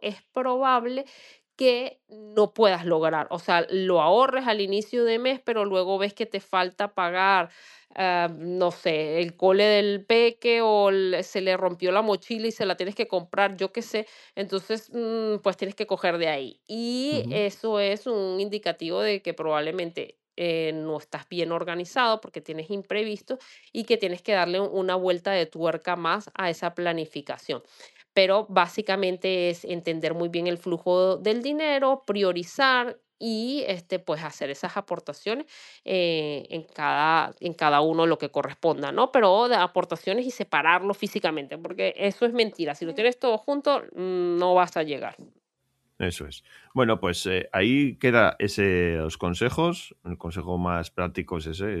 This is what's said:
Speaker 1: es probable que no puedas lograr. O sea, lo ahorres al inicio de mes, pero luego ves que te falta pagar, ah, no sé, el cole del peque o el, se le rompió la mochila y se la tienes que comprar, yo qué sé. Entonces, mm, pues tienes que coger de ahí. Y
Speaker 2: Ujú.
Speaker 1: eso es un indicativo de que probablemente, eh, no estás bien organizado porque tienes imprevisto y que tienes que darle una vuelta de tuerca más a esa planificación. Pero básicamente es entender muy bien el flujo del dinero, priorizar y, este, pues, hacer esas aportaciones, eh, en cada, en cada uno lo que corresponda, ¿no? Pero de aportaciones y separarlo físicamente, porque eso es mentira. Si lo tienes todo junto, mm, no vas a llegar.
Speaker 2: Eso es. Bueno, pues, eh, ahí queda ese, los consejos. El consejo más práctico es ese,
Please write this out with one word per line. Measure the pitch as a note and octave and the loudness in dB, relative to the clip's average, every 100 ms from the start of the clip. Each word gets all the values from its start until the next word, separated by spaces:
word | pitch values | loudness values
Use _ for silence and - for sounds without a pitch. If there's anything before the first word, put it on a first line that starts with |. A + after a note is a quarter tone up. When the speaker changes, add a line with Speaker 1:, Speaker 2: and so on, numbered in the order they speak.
Speaker 1:
es | G#3 G3 _ | -8 -10 _
probable | B3+ B3+ B3 C4+ B3 A#3+ B3+ C#4 - - - _ - | -4 -2 0 2 2 0 -6 -8 -14 -20 -20 _ 0
que | C4 A#3+ C4 - _ | 2 2 0 -10 _
no | G#3+ G#3+ G#3+ G#3 | -20 -4 2 2
puedas | - G#3+ F3+ E3+ | 6 4 4 2
lograr. | D#3+ D#3+ D#3 - | 2 2 0 -2
O | F3 | -6
sea, | - F3 - | 0 2 2
lo | F#3 F#3 F3 | 0 2 4
ahorres | D#3 G#3 C4+ C4 B3+ | 6 6 4 2 0
al | G#3+ | 0
inicio | G3 G3+ G#3+ B3 | 0 -2 -2 0
de | A#3 A3+ | 0 2
mes, | B3+ C4 | 0 -2
pero | - A3+ G3+ | -2 -2 0
luego | F#3 F#3 G3 | 0 0 0
ves | G3+ | -2
que | G3+ A3 | -4 -6
te | G3 | -8
falta | - F#3+ F3+ - G3+ | -4 -2 -2 -2 -6
pagar, | - F3 F3+ F#3+ F#3+ E3+ - - - _ - | -2 -2 2 4 4 2 -6 -20 -20 _ -4
ah, | F#3 F3 E3+ | 0 2 0
no | D#3 E3+ F3+ F3 | -4 -6 0 0
sé, | E3 F3 D#3 D#3 E3 | 0 -2 0 0 -2
el | E3+ E3+ | -2 2
cole | F#3 F#3+ G#3+ | 4 6 6
del | G#3 G3+ G3+ - | 6 4 0 2
peque | A3+ A#3 A#3 A#3+ A#3 | 4 4 2 0 2
o | A3+ G#3 G3+ | 4 4 4
el, | G3 F#3 E3+ | 4 2 0
se | F#3 G#3 | -2 -4
le | F#3+ F#3 | 0 0
rompió | F#3+ F3 F3+ | 0 0 0
la | F#3+ | 2
mochila | A3 G3 - A3+ A3+ | 2 0 -2 -6 -4
y | |
se | A3 G3+ | -2 -2
la | A#3+ | -2
tienes | F#3 G#3 | -4 -4
que | A#3+ | -2
comprar, | F#3 F3 - G3 F#3+ | -4 -4 0 0 0
yo | F#3+ | -6
qué | - | -6
sé. | A3+ A3 G#3+ - - - | -6 -6 -6 -12 -16 -10
Entonces, | G3 F#3+ F#3 A3 - | -6 -6 -4 -8 -6
mm, | A#3+ A3+ A3+ A3 G#3 | -6 -4 -2 -2 -2
pues | G3+ F#3 | -2 -2
tienes | G3 - | -4 -6
que | G#3 | -4
coger | F#3+ F3+ E3+ | -2 0 0
de | D#3+ | -2
ahí. | D3 C3 - - | -2 -6 -14 -12
Y | A3 A#3 B3 C#4 - A#2+ | -8 -6 -4 -2 -4 -4
Speaker 2:
Ujú. | G#3 | -2
Speaker 1:
eso | G3+ - A3+ G#3 | -2 -2 -4 0
es | G3+ G#3 B3+ | 0 -2 -4
un | A3 F#3+ F#3 | -4 -2 -4
indicativo | G3+ G#3 F3+ E3 E3 F#3 | -4 -4 -6 -6 -4 -2
de | G#3+ G3+ | -2 -2
que | - | -4
probablemente, | E3 D#3+ D3+ D#3 F3+ E3+ E3+ - - _ - | -6 -2 -2 -2 -4 -6 -8 -12 -14 _ -6
eh, | F3 E3 D#3+ | -4 -2 -2
no | D#3 D#3 D3+ | -4 -6 -8
estás | - D3 - | -8 -14 -10
bien | F3 E3 | -4 -2
organizado | E3+ E3+ E3+ F3 C4+ A#3+ A3 | -2 -4 -6 -4 0 0 0
porque | - E3 | -4 -14
tienes | - D#3 D#3+ | -10 -10 -8
imprevisto | G3 F#3+ G3+ A3 G#3 - B3+ - - - | -8 -4 -4 -4 -6 -8 -10 -12 -20 -12
y | - | -8
que | A3 A3 | -2 0
tienes | F#3+ F3 | 0 -4
que | - | 0
darle | G3 F3 F#3 | 2 2 0
una | G3+ G3 F#3 F#3 | -2 -2 0 0
vuelta | F3+ F3 G3 | 0 0 0
de | G3 D#3+ | -2 -2
tuerca | E3 E3 D#3+ - F3 | -2 -2 -2 -2 -2
más | E3 G3 - - | 0 -2 -4 -6
a | F#3 | -4
esa | E3 F3 | -2 -6
planificación. | E3+ F3 E3 D#3 D3 C#3+ C3 - B2+ - - - _ _ | -4 -2 -2 -4 -8 -10 -10 -8 -8 -10 -20 -20 _ _
Pero | - F#3+ G3 G#3+ | 2 4 4 2
básicamente | F#3+ F3 - G#3 F#3+ F#3+ F3+ F#3+ F#3 F3 | 2 2 0 -2 0 0 -2 -2 0 0
es | E3+ - | -2 -6
entender | F3 E3+ D#3+ D#3+ | -8 -4 -2 -2
muy | E3 E3+ | -2 -4
bien | E3+ F3 | -2 -2
el | E3+ | -4
flujo | F3+ E3+ F#3 F3+ F#3 F#3+ | -4 -4 2 4 4 2
del | G3 A3+ | 0 -2
dinero, | B3+ D4 D#4 C#4 C4 C4+ - | -2 -2 0 2 2 0 -2
priorizar | G3+ F#3+ F3 F3 - C4+ B3+ A#3+ - _ - | 0 0 0 -4 0 2 2 0 -6 _ -10
y, | A3+ A3 A#3+ C#4+ - | -6 -4 -4 -4 -4
este, | F3+ F3 F#3 | -6 -4 -6
pues, | F3+ D#3 | -4 -6
hacer | D#3 - C#3 | -6 -8 -8
esas | C#3 F3+ G#3 | -6 -8 -6
aportaciones, | - E3+ - - G3+ B3 D#4 - - - - | -6 -8 -10 -10 -6 -6 -8 -16 -20 -16 -4
eh, | F#3 F3 D#3+ D3+ C#3+ - | 0 0 0 -2 -6 -8
en | E3 | -12
cada, | D#3+ - D3 C#3+ D#3 D#3+ - - | -12 -4 0 2 4 2 0 -4
en | F3+ | -8
cada | E3+ D#3 D3 | 0 4 4
uno | D#3 D#3+ E3 | 4 4 2
lo | D3+ | 2
que | D3 | -2
corresponda, | C#3+ C3+ C#3 E3+ C#3+ C#3+ | -4 -4 -2 -2 -2 -2
¿no? | F3+ C4 | 0 2
Pero | C4+ G3+ G3 A#3+ | 4 6 6 4
de | A3+ | 2
aportaciones | F3 F#3 - E3 - G#3+ B3+ | 2 0 -2 -4 -2 -2 -2
y | |
separarlo | - - D3+ D#3 F3+ G3 | -6 -2 2 6 4 4
físicamente, | G3 G#3 F3 F3 D#3 C#3 D3+ | -4 -4 -2 -2 -4 -6 -10
porque | E3 F3 F#3+ - | -10 -4 -2 0
eso | G3+ F#3+ A#3+ | -2 0 0
es | |
mentira. | A#3+ A3 - D3+ C#3+ | 0 -4 -4 -6 -6
Si | E3 | -6
lo | F3+ | 0
tienes | A3+ B3 | 0 0
todo | C4 A3 | 0 0
junto, | B3+ C#4+ C#4+ C#4 - | 0 -2 0 0 -2
mm, | - F#3 F3+ F3 F3 | -8 -4 -2 0 0
no | F3+ F3+ | 4 4
vas | F3 F3 | 2 0
a | |
llegar. | D#3 C#3+ - - - _ _ _ _ _ _ - | -4 -6 -8 -12 -20 _ _ _ _ _ _ -6
Speaker 2:
Eso | F2+ - C#2+ | -4 -4 -10
es. | - - - - | -16 -20 -20 -6
Bueno, | B2+ A#2 G#2 | 0 2 2
pues, | F#2 E2+ F#2+ | 0 -2 -2
eh, | F#2 - | -2 -2
ahí | F#2+ G2+ C3+ C#3+ - | 0 2 2 0 0
queda | C3 A#2+ G2+ - | 2 6 6 4
ese, | G#2 - G2 F2+ F2 E2 | -2 0 2 4 2 0
los | D#2 - | -2 -4
consejos. | F2+ F2 A#2 - E3 - - - F2+ | -4 0 -2 0 0 -2 -8 -16 -12
El | F2 | -10
consejo | E2+ E2+ D#2+ F2+ | -8 -8 -6 -2
más | F2 F2 E2 | 0 -2 -4
práctico | - F2 F#2+ F2+ F2 | -4 -6 -4 -6 -6
es | D#2+ | -8
ese, | D#2+ G2+ F#2+ | -6 -6 -4